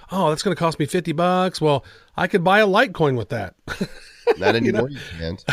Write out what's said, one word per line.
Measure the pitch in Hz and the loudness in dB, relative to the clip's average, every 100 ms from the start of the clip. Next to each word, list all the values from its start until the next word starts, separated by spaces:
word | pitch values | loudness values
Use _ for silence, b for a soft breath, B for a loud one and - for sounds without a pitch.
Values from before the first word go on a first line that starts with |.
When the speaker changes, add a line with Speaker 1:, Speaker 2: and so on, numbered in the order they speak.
| - | -8
Speaker 1:
"Oh, | 185 160 | 0 0
that's | 156 | 0
gonna | 208 | -2
cost | 165 165 - | -2 -2 -2
me | 143 | -2
fifty | 185 165 | -2 -2
bucks. | 156 175 185 185 - | 0 0 2 0 0
Well, | 156 139 B B B - | 0 0 B B B -6
I | 175 | -2
could | 196 | 2
buy | 170 202 | 4 4
a | 214 | 4
Litecoin | 196 262 170 151 127 | 4 2 2 0 0
with | 104 | -4
that." | 117 92 - - | -6 -8 -12 -14
<laughs> | - 185 - - - - - | -8 -8 -10 -20 -4 -2 0
Speaker 2:
Not | 95 | 0
Speaker 1:
You | - - | 2 0
know? | - 131 | 0 -2
Speaker 2:
anymore, | |
you | 131 - 82 | -6 -14 -10
can't. | 82 92 - | -8 -8 2